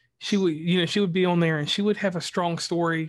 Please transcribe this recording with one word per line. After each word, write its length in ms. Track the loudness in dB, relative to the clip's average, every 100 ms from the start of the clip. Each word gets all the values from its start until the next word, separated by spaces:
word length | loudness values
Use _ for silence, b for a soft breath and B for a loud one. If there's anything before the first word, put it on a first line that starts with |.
| b _
she 180 | -2 0
would, 180 | 2 0
you 260 | 0 2
know, 60 | 2
she 120 | 0
would 140 | 0
be 120 | 2 2
on 140 | 4
there 200 | 2 2
and 120 | -2
she 100 | -2
would 180 | 0 0
have 180 | -2 -4
a 40 |
strong 380 | -6 -2 -2 -2
story, 480 | -4 0 0 0